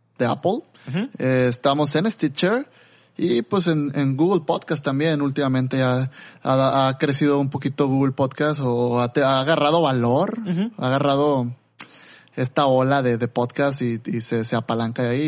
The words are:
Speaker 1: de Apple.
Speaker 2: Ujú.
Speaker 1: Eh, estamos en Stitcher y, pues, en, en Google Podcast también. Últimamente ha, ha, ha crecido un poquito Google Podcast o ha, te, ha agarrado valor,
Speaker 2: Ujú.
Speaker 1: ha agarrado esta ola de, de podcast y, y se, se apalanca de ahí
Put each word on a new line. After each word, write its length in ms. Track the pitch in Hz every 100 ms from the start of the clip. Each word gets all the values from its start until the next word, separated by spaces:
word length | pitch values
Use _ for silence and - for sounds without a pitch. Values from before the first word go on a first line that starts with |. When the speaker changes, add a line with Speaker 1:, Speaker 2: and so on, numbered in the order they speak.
| _ -
Speaker 1:
de 80 | 120
Apple. 340 | 135 175 240 - - -
Speaker 2:
Ujú. 220 | 156 262 -
Speaker 1:
Eh, 280 | 131 127 123
estamos 440 | 120 143 143 147 151
en 140 | 214
Stitcher 600 | - 156 143 180 240 285 _ - _ _ -
y, 240 | 113 233
pues, 240 | 220 202 175
en, 260 | 160 143
en 220 | 143 139 135
Google 240 | 170 190 151
Podcast 360 | 143 - 160
también. 380 | 151 135 160 147
Últimamente 640 | 143 139 139 131 127 135
ha, 280 | 127 127 131 - - -
ha, 460 | 135 131 135 135 135
ha 80 | 135
crecido 400 | 151 139 147 143
un 120 | 139
poquito 380 | 143 - 143 139
Google 240 | 135 135
Podcast 480 | 131 131 - 151 151
o 360 | 131 120 120 120
ha, 120 | 120
te, 100 | 151
ha 180 | 135 135
agarrado 420 | 135 156 147 165
valor, 560 | 156 127 117 131 196 233
Speaker 2:
Ujú. 300 | 208 175 226 -
Speaker 1:
ha 80 | 131
agarrado 680 | 135 143 139 147 139 120 120 _ - - - - - _ -
esta 300 | 127 - 139
ola 340 | 131 131 143
de, 160 | 127 117
de 120 | 117
podcast 520 | - 120 - 139 139
y, 180 | 123 113
y 160 | - 117
se, 240 | 110 117
se 120 | 110 120
apalanca 460 | 113 117 117 120
de 60 | 123
ahí 140 | 123